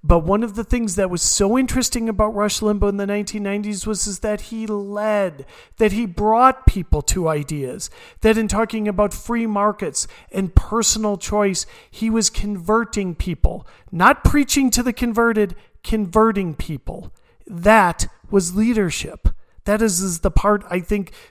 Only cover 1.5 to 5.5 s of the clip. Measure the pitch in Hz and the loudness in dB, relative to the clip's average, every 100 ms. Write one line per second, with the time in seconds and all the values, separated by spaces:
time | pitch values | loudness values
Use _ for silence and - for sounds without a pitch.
1.5 | 247 262 262 240 240 226 202 214 214 208 | 2 2 0 -2 -2 -2 0 0 0 -2
2.5 | - 214 208 202 202 202 208 202 214 202 | 0 0 2 0 0 -4 -4 -4 -6 -4
3.5 | 202 208 196 214 208 208 185 214 208 - | -4 -4 -6 -6 -4 -6 -4 -4 -6 -8
4.5 | 226 220 208 202 208 214 208 190 143 135 | -10 -6 -6 -6 -4 -2 0 -2 -6 -20